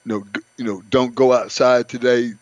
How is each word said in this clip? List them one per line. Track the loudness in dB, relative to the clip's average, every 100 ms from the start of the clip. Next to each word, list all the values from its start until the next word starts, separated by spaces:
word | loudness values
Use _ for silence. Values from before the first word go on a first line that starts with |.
know, | -8 -8 -6
g-, | -12 -12 -12
you |
know, | -8 -8 -2
"Don't | -2 0
go | 2 2
outside | 2 0 0 2 2 0
today, | -4 0 0 0 -8